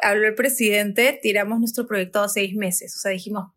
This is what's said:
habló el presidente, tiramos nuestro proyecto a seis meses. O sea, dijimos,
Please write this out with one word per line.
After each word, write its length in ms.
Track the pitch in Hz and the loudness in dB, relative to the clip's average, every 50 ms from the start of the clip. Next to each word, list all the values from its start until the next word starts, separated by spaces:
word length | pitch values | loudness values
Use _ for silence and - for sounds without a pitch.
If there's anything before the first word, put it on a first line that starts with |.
| - | 2
habló 240 | 208 202 214 214 | 2 2 4 2
el 80 | 214 214 | 2 2
presidente, 840 | 254 247 277 262 - 233 208 208 208 208 202 190 - 240 277 285 277 - | 2 0 0 2 2 2 2 2 2 0 0 2 4 4 2 2 0 -2
tiramos 360 | 214 196 208 196 208 226 226 | 0 0 0 0 0 0 0
nuestro 280 | 233 226 - 247 233 | 0 0 0 -4 -4
proyecto 340 | 240 214 196 185 185 - 208 | -2 -2 -2 -2 0 0 0
a 80 | 202 202 | 0 0
seis 240 | - 208 196 190 190 | 0 -2 -2 -2 -2
meses. 420 | 214 202 180 180 - - 170 - | -2 -2 -2 -2 -4 -6 -8 -12
O 40 | - | -6
sea, 120 | - 196 | -4 -4
dijimos, 340 | 190 185 - 208 214 202 180 - _ | -4 -4 -4 -6 -6 -6 -6 -10 _